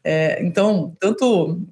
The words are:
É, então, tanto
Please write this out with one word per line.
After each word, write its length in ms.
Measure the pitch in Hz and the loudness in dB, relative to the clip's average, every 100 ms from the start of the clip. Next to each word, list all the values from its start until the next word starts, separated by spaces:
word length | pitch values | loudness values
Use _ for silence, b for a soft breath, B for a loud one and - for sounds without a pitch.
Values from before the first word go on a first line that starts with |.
É, 400 | - 156 160 - | -2 0 0 -2
então, 540 | 180 170 202 202 147 - | -2 0 2 2 -2 -2
tanto 640 | 196 220 254 202 156 175 - | -2 2 2 2 0 -4 -8